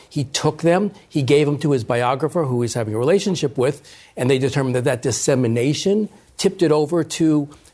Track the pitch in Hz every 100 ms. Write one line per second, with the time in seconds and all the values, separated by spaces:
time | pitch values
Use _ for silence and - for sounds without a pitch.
0 | - 151 123 - 156 151 165 180 208 -
1 | _ 156 131 147 147 143 151 135 110 120
2 | 123 135 151 175 139 123 117 120 107 110
3 | 135 196 196 170 139 127 127 - - -
4 | - - 127 131 135 143 131 123 131 123
5 | 135 - - 131 120 117 135 151 190 214
6 | 208 - _ - 190 190 160 151 151 170
7 | 156 - 160 151 143 - -